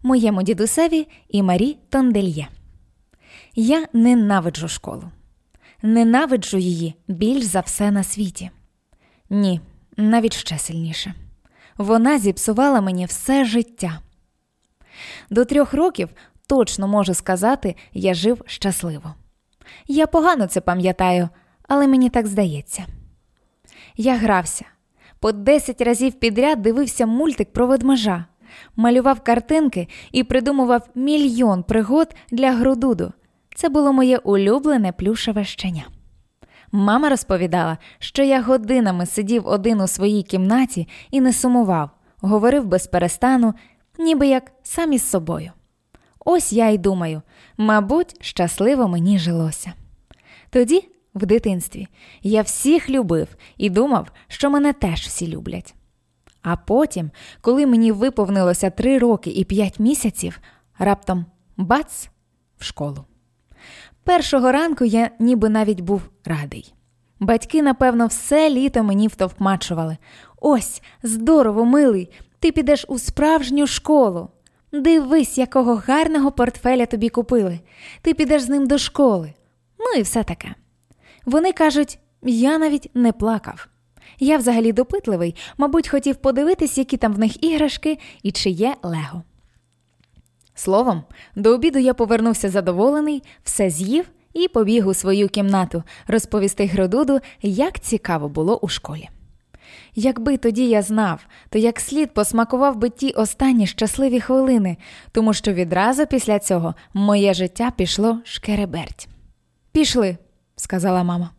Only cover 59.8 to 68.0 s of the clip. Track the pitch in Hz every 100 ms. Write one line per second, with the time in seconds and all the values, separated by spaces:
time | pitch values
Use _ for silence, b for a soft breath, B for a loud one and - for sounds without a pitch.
59.8 | 214 285 220 - 175 - b b b _
60.8 | 185 196 - 185 170 _ _ - 185 254
61.8 | 311 - - _ _ _ _ _ - -
62.8 | 147 139 - _ _ _ _ B B B
63.8 | B B - 349 - 277 254 277 330 285
64.8 | 240 226 233 - 233 247 214 214 214 190
65.8 | 175 202 - _ - 160 143 - - _
66.8 | _ _ _ _ 196 226 - 311 285 254
67.8 | 254 233